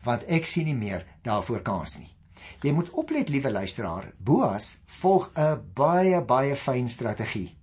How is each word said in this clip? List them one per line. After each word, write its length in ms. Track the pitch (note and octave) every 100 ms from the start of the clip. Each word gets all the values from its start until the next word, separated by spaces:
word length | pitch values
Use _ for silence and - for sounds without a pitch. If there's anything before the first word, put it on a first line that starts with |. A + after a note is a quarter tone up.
want 220 | A#2+ A#2+ -
ek 160 | E3 D#3+
sien 180 | E3+
nie 100 | D#3
meer 320 | C3+ G#2 F#2 F2+ -
daarvoor 400 | A2+ G#2 F2+ A2+
kans 360 | F2 F#2+ D#2 -
nie." 140 | - - _ - - -
Jy 100 | C#3+
moet 180 | D3+ E3+
oplet, 380 | - D#4+ D4+ F#3+
liewe 220 | C#3+ C3+
luisteraar, 600 | G#2 F#2+ - G2+ E2+ - -
Boas 600 | F#2+ F3+ F3+ G2 - - - -
volg 300 | F#3 F#3+ -
'n 260 | - D3+ D3 G2+
baie, 460 | - D3 F3 F#3+ F3
baie 360 | A#2+ B2+ C#3 C#3
fyn 320 | - B2+ B2
strategie. 680 | A2+ A#2 G#2+ A2 G#2+ F2 -